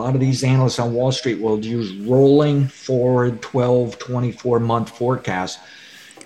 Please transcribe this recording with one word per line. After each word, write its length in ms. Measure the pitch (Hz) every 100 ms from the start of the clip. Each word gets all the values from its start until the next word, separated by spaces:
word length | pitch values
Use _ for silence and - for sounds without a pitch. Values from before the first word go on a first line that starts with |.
lot 140 | 120
of 60 | 131
these 220 | 131 131
analysts 360 | 131 131 127 -
on 160 | 120
Wall 180 | 117 131
Street 280 | 131 123 101
will 220 | 110 107
use 280 | 110 117 104
rolling 720 | 98 107 131 139 143 151 143 135
forward 720 | - - 127 127 127 123 113
twelve, 560 | - 131 123 123 120 -
twenty-four 600 | - 123 123 - 127 117
month 300 | 117 117 104
forecasts. 680 | - 123 127 - 92 92 - - - - - - -